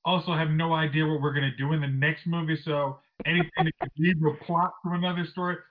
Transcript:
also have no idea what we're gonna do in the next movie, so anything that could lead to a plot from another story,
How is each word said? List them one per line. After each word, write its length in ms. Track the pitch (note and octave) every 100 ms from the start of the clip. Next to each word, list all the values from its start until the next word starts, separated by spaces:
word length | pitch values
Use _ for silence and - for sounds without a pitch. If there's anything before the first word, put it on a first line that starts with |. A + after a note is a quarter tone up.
| E3
also 280 | F3+ F3
have 160 | D#3+ D#3+
no 240 | D#3 E3
idea 320 | D#3+ D#3 D#3 D#3
what 160 | D3+
we're 120 | C#3+
gonna 220 | C#3 C3+ B2
do 160 | C#3
in 80 | D#3+
the 60 | C#3
next 380 | C3+ D3+ D#3 E3+
movie, 320 | E3+ D#3+ D#3+
so 360 | D#3 C#3+ C#3 C3+ _ - D#3
anything 240 | F3 E3 -
that 160 | D#3+ -
could 100 | C#3+ D3
lead 220 | F3 D#3+
to 80 | D3+
a 60 | D3 -
plot 260 | E3+ F#3 -
from 120 | F3
another 320 | F3 F3+ F3 E3+
story, 320 | F#3 F3+ F3 -